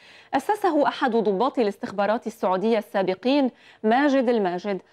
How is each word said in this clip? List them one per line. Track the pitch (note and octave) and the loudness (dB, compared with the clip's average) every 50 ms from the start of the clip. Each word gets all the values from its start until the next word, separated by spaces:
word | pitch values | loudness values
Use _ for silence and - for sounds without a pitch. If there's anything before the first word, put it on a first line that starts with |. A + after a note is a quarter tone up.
| - - - - - _ - | -20 -20 -20 -20 -10 _ -6
أسسه | - - - G#4+ G#4+ - F#4 D4+ D4+ C#4 A#3+ | -4 -2 -2 -2 0 0 0 2 2 2 0
أحد | B3 - D4 C4+ | 0 -2 -2 0
ضباط | G#3 A#3 G#3 G#3+ G3 F#3 C4 C4 - C#4 | 0 0 0 0 0 0 0 -2 0 0
الاستخبارات | A#3 - - - - A3+ G3 G3 G3+ G3+ G#3+ A#3 - A3 | -2 -2 -2 -6 -10 -8 -4 -2 -2 0 0 -2 -4 -8
السعودية | - - - G3 F#3 F#3+ F3+ A3+ A#3 G#3+ | -8 -4 -2 -2 0 0 0 0 0 0
السابقين، | G#3 - - G3+ G3 E3+ F#3+ - - B3 C#4 D4 C#4 B3 - _ - - - _ - | -2 -2 -4 -2 -2 -2 -2 -2 0 0 2 2 2 0 -2 _ -20 -20 -12 _ 0
ماجد | G#3+ A3+ B3+ C#4+ D4+ C4 C4+ B3 A3+ | 2 2 2 4 2 2 2 2 2
الماجد، | A#3+ A3+ G3+ F3+ F3 F3+ - G#3 G3+ F3+ - _ | 2 0 0 -2 -4 -4 -6 -6 -6 -6 -8 _